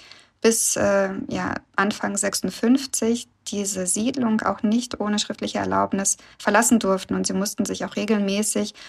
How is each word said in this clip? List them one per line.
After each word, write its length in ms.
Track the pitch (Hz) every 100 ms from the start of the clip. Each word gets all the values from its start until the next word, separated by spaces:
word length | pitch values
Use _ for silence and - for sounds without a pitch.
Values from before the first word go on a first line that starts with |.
| - - _ _
bis, 340 | 226 220 - -
äh, 320 | 202 196 196 196 -
ja, 260 | 185 185 - _ -
Anfang 420 | 196 - 202 202
sechsundfünfzig 1120 | 202 - 185 - 226 269 - - 226 233 - _ -
diese 380 | 202 196 190 180
Siedlung 540 | 208 233 269 226 220
auch 200 | - 202
nicht 380 | 208 233 240 -
ohne 180 | 208 208
schriftliche 400 | - 214 208 214
Erlaubnis 600 | 190 196 196 196 196 - - -
verlassen 400 | - 208 240 226
durften. 360 | 196 190 -
Und 120 | 185 185
sie 60 |
mussten 320 | 190 208 -
sich 200 | 190 190
auch 120 | 196 -
regelmäßig 760 | 208 214 196 202 214 208 208 -